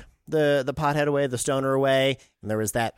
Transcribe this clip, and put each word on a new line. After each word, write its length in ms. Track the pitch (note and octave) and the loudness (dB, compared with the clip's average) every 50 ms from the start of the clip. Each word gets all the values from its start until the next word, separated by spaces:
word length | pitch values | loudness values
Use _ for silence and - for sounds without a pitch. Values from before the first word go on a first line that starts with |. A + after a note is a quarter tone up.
| - - _ _ _ | -10 -14 _ _ _
the, 340 | - D#3 D#3 D3+ D3 C#3+ C#3 B2+ | -4 0 2 2 2 2 2 0
the 100 | C#3+ C3 | -2 -4
pothead 340 | - D3+ C#3+ D3 D3+ D3 | -2 -2 0 0 0 0
away, 180 | D3 C#3+ C#3 C#3+ | 0 0 0 0
the 100 | C3 B2 | -2 -2
stoner 360 | A#2+ - D3 C3+ C3+ C3+ C3+ C3+ | -4 -2 -2 -2 0 0 0 0
away, 440 | C3+ C#3 C3+ C3+ C3+ C3+ C3+ C3 - - _ _ _ - | 2 2 2 2 2 2 2 0 -4 -8 _ _ _ -8
and 80 | G#2 | -4
there 60 | G#2+ | -4
was 140 | G#2+ A2 G2+ - | -2 -2 -2 -2
that. 200 | B2 A2+ A2+ - | -2 -2 -2 2